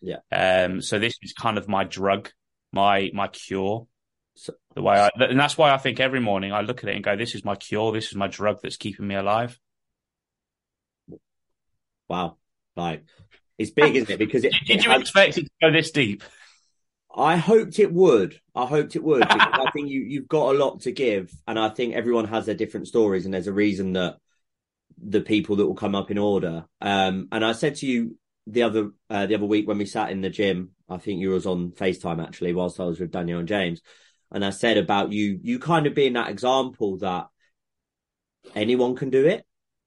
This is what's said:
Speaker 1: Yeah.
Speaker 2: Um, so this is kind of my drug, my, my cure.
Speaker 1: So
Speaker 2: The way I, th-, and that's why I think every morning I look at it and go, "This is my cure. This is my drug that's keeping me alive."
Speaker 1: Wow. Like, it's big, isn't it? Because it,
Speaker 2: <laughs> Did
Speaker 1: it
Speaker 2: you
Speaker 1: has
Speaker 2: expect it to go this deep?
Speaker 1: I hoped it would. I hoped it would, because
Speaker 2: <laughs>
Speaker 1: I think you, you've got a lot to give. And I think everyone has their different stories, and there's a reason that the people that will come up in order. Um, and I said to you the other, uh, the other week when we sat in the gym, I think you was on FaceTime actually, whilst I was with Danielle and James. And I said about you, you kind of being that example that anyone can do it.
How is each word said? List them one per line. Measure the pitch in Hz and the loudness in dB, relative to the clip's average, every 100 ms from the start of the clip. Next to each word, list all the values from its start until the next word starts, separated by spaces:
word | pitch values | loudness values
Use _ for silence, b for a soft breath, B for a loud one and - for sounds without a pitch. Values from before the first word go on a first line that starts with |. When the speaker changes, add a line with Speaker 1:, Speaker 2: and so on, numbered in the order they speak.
Speaker 1:
Yeah. | 92 78 - | -12 -12 -6
Speaker 2:
Um, | 92 92 92 90 92 | 0 2 2 2 -2
so | 73 104 | -4 -2
this | 113 - | -2 -4
is | 98 | -14
kind | - 120 104 | -6 -4 -4
of | 98 | -4
my | 98 | -2
drug, | 95 - 95 98 - - _ _ _ | -2 -2 -2 -2 -4 -20 _ _ _
my, | 95 101 98 95 | 0 2 4 0
my | 101 98 | -4 -6
cure. | - - 95 95 113 120 _ _ _ _ _ | -8 -8 -4 -2 -4 -8 _ _ _ _ _
Speaker 1:
So | - - _ - | -18 -18 _ -4
Speaker 2:
The | |
way | 98 101 | 2 4
I, | 104 107 | 4 4
th-, | 127 | 2
and | 131 | 4
that's | 143 - | 2 4
why | 151 | 4
I | 135 | 4
think | 135 113 | 2 0
every | 131 131 | 0 0
morning | 113 98 98 | 0 0 -2
I | 104 | -4
look | 107 123 | -4 -6
at | 104 | -6
it | 101 | -6
and | |
go, | 101 101 | -2 -2
"This | 113 | -4
is | 104 | -6
my | 101 98 | -6 -8
cure. | - 104 113 | -4 -2 -2
This | 110 110 | -2 -6
is | 101 | -6
my | 98 | -6
drug | - 104 101 | -2 -2 -2
that's | - - | -8 -10
keeping | 110 101 101 | -10 -10 -6
me | 98 | -4
alive." | 98 110 120 120 _ _ _ _ _ _ _ _ _ _ _ _ _ _ _ - _ _ _ _ _ _ _ _ _ | 0 0 -2 -10 _ _ _ _ _ _ _ _ _ _ _ _ _ _ _ -20 _ _ _ _ _ _ _ _ _
Speaker 1:
Wow. | 90 85 - _ _ _ - | -6 -6 -8 _ _ _ -8
Like, | 87 78 - b b b _ _ | -6 -8 -14 b b b _ _
it's | 110 | -4
big, | - 151 127 | 4 6 6
isn't | 110 | 0
it? | 92 | -2
Because | 104 131 | 0 2
it, | 127 190 | 2 0
Speaker 2:
<laughs> | - | 2
Did | 202 | 2
Speaker 1:
it | 233 | 4
Speaker 2:
you | |
Speaker 1:
has | - | 2
Speaker 2:
expect | - 196 185 175 | 4 4 4 4
it | 156 | -6
to | _ | _
go | 160 | 4
this | 160 156 | 4 2
deep? | 147 117 101 B B B B B _ _ _ _ - | 0 0 0 B B B B B _ _ _ _ 0
Speaker 1:
I | 139 175 | 2 2
hoped | 165 220 - 185 | 4 4 4 2
it | 202 | 2
would. | 170 185 117 90 - _ | 6 6 6 4 -4 _
I | - 127 | -6 0
hoped | 151 147 165 | 0 0 -4
it | |
would, | 151 139 | 2 4
because | - - | 4 4
Speaker 2:
<laughs> | 226 | 4
Speaker 1:
I | 135 135 | 2 0
think | 151 143 | -2 -6
you, | 135 | -6
you've | 113 139 - | -6 -8 -2
got | 156 131 | 0 2
a | 139 | 2
lot | 139 - | 2 -2
to | 127 | -8
give. | 123 127 101 92 - - | -2 0 0 -4 -14 -6
And | 110 | -2
I | 110 | -2
think | - 120 - | -2 -2 -2
everyone | 117 117 107 | 0 0 0
has | 113 104 | -2 -4
their | 98 | -4
different | 104 107 - | -4 -6 -2
stories, | 120 107 95 92 | 2 2 2 -2
and | |
there's | 95 90 | -4 -4
a | |
reason | 98 104 95 95 | 0 0 0 -2
that | 92 87 - _ _ _ _ _ _ _ - | 0 -2 -4 _ _ _ _ _ _ _ -18
the | 107 101 | -2 -2
people | - 107 - 101 | 2 0 0 0
that | 95 | 0
will | - | 0
come | 107 98 | -4 -4
up | 92 | -4
in | 101 | -2
order. | 104 98 85 82 82 _ | 0 0 -2 -6 -12 _
Um, | 101 98 95 95 90 | -2 0 0 0 -4
and | 113 | -2
I | 110 | -2
said | 113 156 143 | 0 -2 -2
to | 135 | -2
you | 123 117 - _ _ - | -2 -2 -8 _ _ -6
the | 110 | 0
other, | 117 107 101 - _ | 2 2 -2 -8 _
uh, | 104 98 | -4 0
the | 107 | 0
other | 101 | 2
week | 107 104 | 0 0
when | 104 | -2
we | 101 | -4
sat | 113 110 | -4 -4
in | 95 | -4
the | 95 | -6
gym, | 85 101 92 92 _ _ | -2 0 0 -6 _ _
I | 90 | -12
think | 107 95 | -8 -4
you | 95 | -2
was | 92 98 | -2 -2
on | 90 87 | -4 -4
FaceTime | 85 95 90 87 82 | -4 -4 -2 -4 -6
actually, | 82 - 87 | -8 -6 -4
whilst | 87 90 - | -2 -4 -4
I | 90 | -6
was | 82 | -6
with | 87 | -6
Danielle | 92 85 87 | -6 -4 -4
and | 85 | -4
James. | 104 87 85 b b b b _ | -2 -2 -6 b b b b _
And | - | -6
I | 98 | -6
said | 95 117 110 | 0 2 2
about | 87 101 92 | 2 0 0
you, | 104 104 92 | -2 -2 -2
you | 120 123 | -6 -6
kind | 151 165 147 | 0 2 2
of | 123 | 2
being | 135 | 0
that | 120 - | 0 -4
example | 101 123 135 131 - 104 95 | -4 0 0 0 -4 -4 -4
that | 95 90 - _ _ _ _ _ _ _ _ _ _ _ - 104 | -4 -6 -8 _ _ _ _ _ _ _ _ _ _ _ -16 -4
anyone | 107 123 123 127 | 0 2 2 0
can | 135 | 0
do | 131 147 | 2 4
it. | 214 - _ _ _ | 2 -6 _ _ _